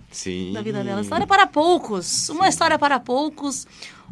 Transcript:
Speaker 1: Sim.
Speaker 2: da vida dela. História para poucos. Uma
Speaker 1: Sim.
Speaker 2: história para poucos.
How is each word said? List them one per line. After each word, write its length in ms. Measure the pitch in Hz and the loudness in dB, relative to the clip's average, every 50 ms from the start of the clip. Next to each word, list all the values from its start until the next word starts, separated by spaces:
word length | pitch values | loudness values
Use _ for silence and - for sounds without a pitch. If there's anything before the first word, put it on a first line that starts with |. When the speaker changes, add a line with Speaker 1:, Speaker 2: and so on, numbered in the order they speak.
| - - | -20 -16
Speaker 1:
Sim. 420 | - - - 95 90 92 92 90 | -14 -10 -8 -6 -6 -4 -4 -4
Speaker 2:
da 120 | 95 - 208 | -6 -6 -6
vida 200 | 220 208 - 196 | -4 -4 -4 -4
dela. 160 | - - 208 | -4 -4 -4
História 260 | 208 202 311 339 403 - | -4 -2 -2 -2 2 4
para 180 | 392 392 392 | 6 6 6
poucos. 840 | 381 - 294 311 349 359 330 - - 208 185 170 - - - - - | 4 4 2 4 4 4 2 2 -2 -6 -6 -4 -4 -4 -4 -4 -4
Uma 160 | - 330 381 | -2 2 2
Speaker 1:
Sim. 40 | 370 | 2
Speaker 2:
história 300 | - - 339 320 311 294 | 2 2 2 2 2 2
para 200 | 294 277 277 247 | 2 2 2 0
poucos. 680 | 254 - 247 262 302 311 302 - 285 285 262 - - - - - - - - - - - | 0 -2 -2 0 0 -2 -4 -6 -6 -6 -6 -8 -10 -14 -18 -20 -20 -20 -20 -20 -18 -10